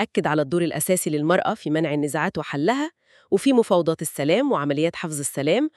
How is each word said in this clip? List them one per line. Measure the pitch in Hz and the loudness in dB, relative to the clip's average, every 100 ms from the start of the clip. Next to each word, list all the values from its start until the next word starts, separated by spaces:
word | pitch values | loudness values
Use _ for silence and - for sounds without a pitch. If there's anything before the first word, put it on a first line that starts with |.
أكد | 220 - 165 | -4 -2 0
على | 151 | 0
الدور | 139 175 | 0 0
الأساسي | 170 156 - 185 175 | 0 -2 0 0 0
للمرأة | 151 151 185 - | 0 2 2 2
في | 220 156 | -4 -2
منع | 156 160 | 0 0
النزاعات | 147 147 156 175 165 | 0 -2 -2 -2 -4
وحلها، | - 143 165 269 311 - _ _ _ | -6 -2 0 0 -2 -8 _ _ _
وفي | 196 277 | 0 4
مفاوضات | 254 - 185 165 160 | 4 4 2 2 -2
السلام | 160 - 143 196 285 | -6 -2 2 2 2
وعمليات | 180 147 143 165 - | 0 0 0 -2 -2
حفظ | 175 151 | -6 -6
السلام | 139 - 143 208 311 | -6 -4 0 0 0